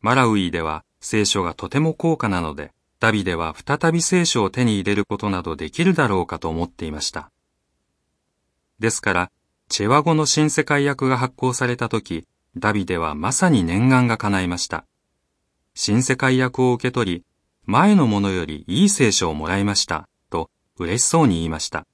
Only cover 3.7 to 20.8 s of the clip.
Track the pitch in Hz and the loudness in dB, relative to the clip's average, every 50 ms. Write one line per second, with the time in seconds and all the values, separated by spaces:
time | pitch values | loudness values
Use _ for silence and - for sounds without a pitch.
3.7 | 139 151 - 165 160 170 165 - 185 180 170 160 - 123 104 95 - 123 127 117 | -4 0 0 2 2 2 0 2 2 2 2 2 0 0 0 0 0 0 0 0
4.7 | 107 98 90 95 101 101 101 _ 107 101 - 104 98 90 87 85 80 71 82 76 | 0 0 0 0 0 0 -2 _ -6 -6 -4 -4 -4 -4 -4 -6 -8 -8 -8 -10
5.7 | - - 170 190 180 160 143 113 101 92 87 - 90 80 - 82 80 80 85 87 | -4 0 2 2 4 4 2 2 2 0 -2 -2 -6 -6 -6 -4 -4 -4 -4 -6
6.7 | _ - 85 80 76 76 - - - 78 - - _ _ _ _ _ _ _ _ | _ -10 -10 -10 -8 -8 -8 -8 -8 -10 -14 -14 _ _ _ _ _ _ _ _
7.7 | _ _ _ _ _ _ _ _ _ _ _ _ _ _ _ _ _ _ _ _ | _ _ _ _ _ _ _ _ _ _ _ _ _ _ _ _ _ _ _ _
8.7 | _ _ 110 113 110 - - 104 92 87 90 - _ _ _ _ _ _ _ _ | _ _ -2 -2 -2 -2 -2 -2 0 0 -2 -4 _ _ _ _ _ _ _ _
9.7 | - - 101 104 131 147 147 165 160 156 156 143 - 156 151 151 - - 143 - | -6 -4 0 2 2 2 2 2 0 2 2 0 2 2 2 2 2 -2 0 0
10.7 | 151 143 139 143 139 131 135 131 131 120 127 127 - - - 127 123 - 135 123 | 0 0 2 0 -2 -2 0 0 0 0 -2 -4 -4 -2 -2 -2 -2 0 -2 -2
11.7 | 123 120 123 110 - 110 - - 87 80 - _ _ _ _ _ _ - - 107 | -2 -2 -4 -4 -4 -4 -4 -4 -8 -8 -8 _ _ _ _ _ _ -2 0 0
12.7 | 107 104 95 87 92 85 82 80 76 76 78 104 135 - 190 180 156 110 87 82 | 0 0 -2 -2 -2 -2 -2 -4 -4 -4 -4 -2 0 2 4 4 4 4 2 2
13.7 | 85 98 120 131 131 127 123 120 113 107 - 104 101 95 92 87 87 85 - - | 0 2 4 4 4 4 4 2 0 -2 -2 -2 0 0 0 -2 -4 -4 -6 -6
14.7 | - - - _ _ _ _ _ _ _ _ _ _ _ _ _ _ _ _ _ | -6 -8 -10 _ _ _ _ _ _ _ _ _ _ _ _ _ _ _ _ _
15.7 | _ - - - 104 120 127 - 131 123 - 131 131 127 127 127 - - 127 127 | _ -8 -2 0 2 2 2 0 0 0 2 2 2 2 0 0 0 0 2 2
16.7 | 123 117 - 131 - 123 117 95 85 87 _ _ _ _ _ _ _ _ _ - | 2 0 -2 -4 -2 -2 -2 -2 -4 -6 _ _ _ _ _ _ _ _ _ 0
17.7 | 98 123 170 208 214 190 147 113 104 101 101 98 95 92 82 76 78 73 - - | 2 4 6 6 6 6 4 4 2 2 0 0 0 -2 -4 -6 -8 -12 -8 -4
18.7 | 90 123 196 202 - - 139 110 95 - 92 82 78 76 78 82 92 98 101 101 | 2 2 4 2 4 4 2 2 2 2 0 -2 -2 -4 -4 -2 -2 0 0 0
19.7 | 101 - - - 82 78 78 _ _ _ _ _ - 85 80 _ _ _ _ _ | 0 -2 -2 -2 -4 -6 -8 _ _ _ _ _ -6 -6 -6 _ _ _ _ _
20.7 | _ - | _ -8